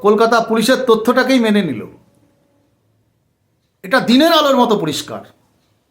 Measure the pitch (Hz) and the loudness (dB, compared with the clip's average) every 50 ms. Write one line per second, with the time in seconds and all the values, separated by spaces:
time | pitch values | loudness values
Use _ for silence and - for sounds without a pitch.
0 | - 208 214 214 226 226 240 226 220 220 220 226 220 247 262 254 - 226 226 214 | 0 2 2 2 2 2 0 0 -2 -2 -2 -2 0 0 0 0 2 0 0 2
1 | 220 240 240 254 247 240 269 247 226 220 208 208 185 151 120 104 92 85 - - | 2 0 0 0 0 0 0 0 0 0 0 0 -2 -4 -6 -8 -12 -16 -20 -20
2 | _ _ _ _ _ _ _ _ _ _ _ _ _ _ _ _ _ _ _ _ | _ _ _ _ _ _ _ _ _ _ _ _ _ _ _ _ _ _ _ _
3 | _ _ _ _ _ _ _ _ _ _ _ _ _ _ _ _ - 185 262 254 | _ _ _ _ _ _ _ _ _ _ _ _ _ _ _ _ -8 -2 -2 -2
4 | 185 214 240 269 311 339 330 311 294 277 269 247 240 220 208 165 160 156 127 - | 2 2 2 4 4 2 2 2 2 2 2 2 2 0 0 -2 -2 -6 -8 -8
5 | - - 113 98 - - _ _ _ _ _ _ _ _ _ _ _ _ | -10 -12 -14 -14 -16 -18 _ _ _ _ _ _ _ _ _ _ _ _